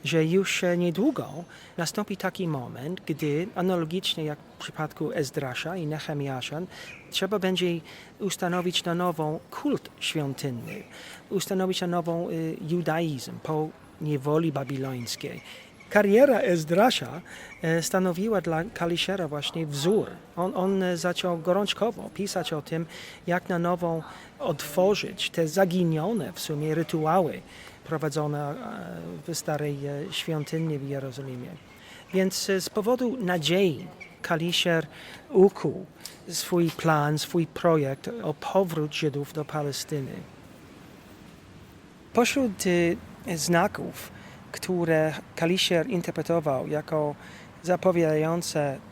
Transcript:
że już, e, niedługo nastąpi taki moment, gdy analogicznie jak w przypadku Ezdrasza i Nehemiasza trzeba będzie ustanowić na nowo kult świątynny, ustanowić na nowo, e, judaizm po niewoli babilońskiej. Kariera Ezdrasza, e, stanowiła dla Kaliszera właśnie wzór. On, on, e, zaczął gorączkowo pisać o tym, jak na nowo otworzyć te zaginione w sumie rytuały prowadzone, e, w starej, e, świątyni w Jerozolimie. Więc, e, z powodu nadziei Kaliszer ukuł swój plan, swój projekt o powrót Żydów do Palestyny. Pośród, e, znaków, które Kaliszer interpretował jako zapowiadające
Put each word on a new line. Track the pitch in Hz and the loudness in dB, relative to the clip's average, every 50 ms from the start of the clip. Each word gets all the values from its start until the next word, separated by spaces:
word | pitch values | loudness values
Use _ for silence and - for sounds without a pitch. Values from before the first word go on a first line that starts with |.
| - | -2
że | 143 156 160 160 | 2 2 4 4
już, | 160 175 196 190 - - - 196 | 6 4 2 2 2 0 0 2
e, | 180 175 | 2 2
niedługo | 175 175 175 160 180 220 311 262 190 - - 147 156 175 - - - - - - | 4 2 2 2 2 2 2 2 0 -6 -6 -10 -12 -12 -14 -18 -20 -20 -12 -6
nastąpi | - 165 151 - - 208 - 208 | -4 -4 -2 -2 -4 -4 -4 -6
taki | - - 185 175 - 185 | -4 -4 -4 -2 -2 -2
moment, | 165 151 135 120 113 113 117 127 156 185 185 - | -2 -2 -2 -4 -8 -10 -10 -8 -8 -8 -8 -4
gdy | - 160 139 160 147 143 156 180 - - | -6 -4 -2 0 0 0 0 -2 -2 -2
analogicznie | - 175 185 185 175 165 156 170 190 185 - - 170 156 | 0 0 2 2 2 0 -2 -4 -4 -2 -2 -4 -2 -4
jak | 151 147 - | -4 -6 -8
w | - - - | -12 -20 -18
przypadku | - - - - - 156 151 - - 156 147 | -14 -14 -12 -6 -6 -6 -6 -4 -4 -4 -2
Ezdrasza | - 175 147 127 - 160 139 131 120 - - 160 185 | 0 -2 -2 -2 -2 -4 -4 -4 -4 -6 -6 -4 -4
i | 190 160 | -4 -4
Nehemiasza | 147 156 151 - - 156 143 139 139 135 127 123 - 147 156 185 180 - - - - - - - - | -4 -4 -4 -4 -4 -4 -2 -2 -2 -4 -6 -6 -6 -6 -8 -8 -8 -10 -16 -16 -16 -18 -18 -18 -6
trzeba | - - 190 190 214 202 | -2 -2 0 0 0 2
będzie | 180 185 185 180 180 175 170 165 160 - - - - - - - | 2 2 2 2 2 0 0 -2 -4 -10 -18 -18 -20 -20 -10 -4
ustanowić | - 190 - - 190 175 175 180 175 185 175 - - | -4 -4 -2 0 -2 0 0 0 0 0 -2 0 0
na | 180 170 | 0 0
nowo | 175 180 175 170 160 156 151 156 165 - - | 2 2 0 0 0 0 -2 -2 -4 -8 -12
kult | - - - 294 254 151 - - - - | -14 -4 -2 -2 -2 -2 -4 -12 -12 -8
świątynny, | - - - 160 147 139 135 - - 139 123 117 113 110 107 - - - - - - - - - - - | -6 -4 -2 -2 -2 -2 -4 -4 -4 -6 -6 -6 -8 -10 -10 -12 -12 -16 -18 -18 -18 -16 -18 -18 -10 -4
ustanowić | - 190 - - 202 185 185 185 185 - | -2 -2 0 0 0 2 2 2 0 0
na | 185 | 0
nowo, | 175 175 175 165 170 165 170 175 - | 0 0 0 0 0 -2 -2 -2 -2
e, | 170 165 160 160 160 - - 151 | -2 -2 -2 -4 -4 -6 -2 0
judaizm | 170 180 165 156 156 165 170 160 147 123 - 123 120 113 - | 0 0 2 2 0 2 0 0 -2 -4 -6 -10 -12 -10 -6
po | - 160 151 156 160 - - - - - - | -2 -2 0 -2 -2 -6 -14 -20 -20 -12 -6
niewoli | 160 151 151 139 131 147 151 160 170 160 | -2 -2 -2 0 2 2 2 4 2 2
babilońskiej. | 135 139 139 123 139 131 135 135 131 123 120 - - - - 107 - 117 - - - - - - - - - - | 0 -2 -4 -4 -4 -4 -4 -4 -6 -6 -6 -8 -8 -8 -8 -10 -10 -12 -14 -16 -20 -20 -20 -20 -20 -20 -16 2
Kariera | - 208 202 202 196 226 277 294 240 202 | 4 6 6 8 10 10 10 8 8 4
Ezdrasza, | - 196 175 170 156 147 170 185 220 254 - - 135 120 131 170 - - - - - - - - | 6 4 4 2 2 2 6 6 6 6 6 2 -4 -6 -8 -10 -12 -14 -16 -16 -16 -16 -12 -4
e, | - 165 165 170 | 0 0 2 2
stanowiła | 156 - - 190 185 185 170 175 202 226 220 190 | 0 2 2 2 2 2 0 0 0 2 2 0
dla | 160 170 160 160 170 | 0 0 0 0 -2
Kaliszera | 226 - - 175 170 175 160 - - 190 190 175 | -4 -4 -2 -2 0 0 0 0 -2 -2 -2 -2
właśnie | 143 147 147 139 - - 170 165 | -4 -4 -4 -6 -4 -4 -4 -4
wzór. | 151 143 143 143 175 214 202 131 - - - - - - | -2 -2 0 2 4 4 4 2 0 -8 -14 -16 -12 -4
On, | 165 180 190 - | -2 -2 0 0
on, | - 185 190 196 190 185 | 0 2 2 2 2 2
e, | 180 180 | 0 0
zaczął | 165 165 180 175 - - 180 175 | 0 0 -2 -2 0 0 -2 -2
gorączkowo | 165 156 180 180 196 208 - - - 202 233 208 - - 214 - | 0 2 2 2 2 2 0 0 0 0 0 0 -4 -12 -10 -6
pisać | - 202 196 - 185 165 - 165 | -6 -4 -2 -2 -4 -4 -2 -4
o | 151 | -6
tym, | 143 - 165 165 165 160 - - - - - - - | -4 -4 -4 -4 -4 -6 -10 -16 -16 -16 -18 -10 -2
jak | 175 170 180 - - | 0 0 0 0 0
na | 185 170 | 0 2
nowo | 170 175 180 175 175 170 165 160 156 - - - - - - - | 2 2 2 2 0 0 -2 -2 -4 -8 -16 -16 -18 -20 -12 -4
otworzyć | 285 - 156 139 - - - 185 180 202 208 - - - 185 - - - | -2 -2 -2 -2 -4 -2 2 4 6 6 4 2 0 -6 -6 -6 -6 -4
te | - - 165 | 0 0 0
zaginione | 156 151 190 190 180 170 185 175 165 160 156 156 196 240 208 139 113 - | 2 4 4 4 4 4 4 4 4 4 2 0 0 0 -2 -2 -4 -6
w | - | -8
sumie | - - 156 143 151 156 156 | -6 -4 -2 -2 0 0 0
rytuały | 165 165 - - 160 156 156 165 196 180 143 101 92 - - - - - - - - - | 0 0 0 0 0 2 4 4 4 4 2 -2 -6 -12 -14 -20 -18 -18 -20 -20 -18 -8
prowadzone, | - 165 151 156 156 139 156 151 147 147 147 | -6 -4 -2 -2 0 0 0 0 0 -2 -2
e, | 147 143 151 262 247 - - - 175 170 175 170 165 170 175 160 151 | -4 -4 -6 -8 -8 -10 -10 -10 -10 -10 -10 -10 -10 -10 -10 -10 -8
w | - 165 | -8 -8
starej, | - - - 151 147 151 147 143 139 139 | -6 -2 -2 -2 0 -2 -2 -4 -4 -6
e, | 143 143 143 156 185 160 | -6 -6 -6 -8 -6 -6
świątyni | - - - 160 151 147 - - 160 165 160 151 | -6 -2 -2 -2 -2 -2 -2 -2 -2 0 -2 -2
w | 139 139 139 | -4 -4 -4
Jerozolimie. | 139 139 135 135 123 139 135 135 127 123 123 - 175 151 - - - - - - - - - - - | -6 -6 -6 -8 -8 -10 -10 -10 -10 -10 -10 -12 -14 -16 -18 -20 -20 -20 -20 -20 -20 -20 -14 -2 2
Więc, | 190 190 190 185 - - - | 2 2 2 2 -2 0 0
e, | 196 190 | 0 0
z | 170 - | 0 -2
powodu | - 214 190 220 254 247 262 233 202 262 | -2 0 2 2 2 2 2 -2 0 0
nadziei | 196 180 180 175 147 151 170 190 202 180 143 - 180 - - - - - - - | 0 0 0 2 2 2 4 4 4 4 2 -2 -8 -14 -14 -16 -18 -20 -16 -12
Kaliszer | - - 175 160 165 175 175 - - 180 170 165 156 151 - - - - - - - - | -2 -2 0 0 0 0 2 2 4 4 2 2 2 -2 -10 -18 -16 -16 -16 -18 -14 2
ukuł | 294 196 185 202 - - - 151 143 185 185 - - - - - - - - | 8 8 8 8 8 2 -2 -2 -2 -2 -10 -12 -18 -16 -16 -16 -16 -16 -14
swój | - 165 - - - 185 175 170 160 | -8 -6 -6 -2 2 2 4 4 2
plan, | - - - 165 156 151 147 147 156 | 0 0 2 4 4 4 4 2 2
swój | 151 - - - 175 165 | 0 -2 0 0 0 0
projekt | - - - - 175 165 156 139 135 139 - - - 233 233 202 | 0 -4 2 4 4 4 4 2 0 -2 -6 -8 -10 -8 -4 -4
o | 160 156 | -4 -4
powrót | - - - - 185 196 175 160 156 151 151 - | -4 -6 0 2 2 2 2 0 -2 -2 -2 -2
Żydów | - 165 147 131 143 143 - - | 0 -2 0 0 -2 -6 -6 -6
do | 156 147 | -8 -8
Palestyny. | - - 156 147 143 135 - - - 156 143 135 - - 180 - - - - - - - - - - - - - - - - - - - - - - - - - - - - - - - - - - - - - - - | -4 -4 -4 -2 -2 -4 -6 -6 -4 -4 -4 -4 -6 -8 -12 -14 -16 -18 -20 -20 -20 -20 -20 -20 -20 -20 -20 -20 -20 -20 -20 -20 -20 -20 -20 -20 -20 -20 -20 -20 -20 -20 -20 -20 -20 -20 -20 -20 -20 -20 -20 -20 0 2
Pośród, | 226 240 233 - 285 262 226 185 - - 190 175 175 170 170 180 - - - - - - | 4 4 4 4 2 0 0 -2 0 2 2 4 4 4 4 2 -2 -6 -16 -18 -12 -6
e, | - 180 | -4 -4
znaków, | 156 143 175 170 165 185 208 - - - 175 - - - - - - - - - - - - | -2 2 4 4 4 4 2 0 -6 -8 -8 -10 -12 -14 -14 -16 -18 -18 -18 -18 -20 -16 -14
które | - - - - 185 175 170 165 160 156 156 156 151 - - - - | -12 -10 -4 -2 0 0 4 4 4 4 4 2 0 -4 -12 -12 -4
Kaliszer | - 170 170 185 185 - - 180 165 156 | 0 2 2 2 2 2 4 4 2 2
interpretował | - 220 175 170 - 165 - 151 - 165 170 156 156 135 127 - | 2 0 -2 -2 -2 -4 -4 0 2 0 2 2 0 -2 0 -2
jako | 151 151 151 151 - 160 156 151 147 147 - - - - - - - - - - | -2 -4 -4 -4 -2 0 0 0 0 -2 -6 -12 -18 -18 -18 -18 -20 -20 -10 0
zapowiadające | 165 180 180 - 185 175 170 165 156 156 151 156 160 170 175 170 - - 160 147 143 135 135 - - | 0 0 4 4 4 6 6 4 4 4 4 2 2 0 0 -2 -2 -2 0 0 0 -2 -6 -12 -18